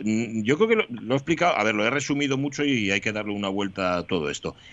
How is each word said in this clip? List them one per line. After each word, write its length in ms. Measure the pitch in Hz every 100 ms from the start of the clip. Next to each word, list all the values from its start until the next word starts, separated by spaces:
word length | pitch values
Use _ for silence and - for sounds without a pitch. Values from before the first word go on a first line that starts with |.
Mm, 400 | 104 110 117 113
yo 140 | 107 151
creo 100 | 226
que 60 | 226
lo, 80 | -
lo 260 | 120 101 131
he 20 |
explicado, 400 | 139 160 175 147
a 60 |
ver, 100 | 107
lo 100 | 107
he 60 | 110
resumido 480 | 139 - 143 143 135
mucho 260 | 143 139
y 280 | 143 131 101
hay 100 | 101
que 100 | 107
darle 220 | 107 104
una 160 | 101 101
vuelta 480 | 98 101 95 92 90
a 60 |
todo 260 | 85 90 73
esto. 260 | 71 - - -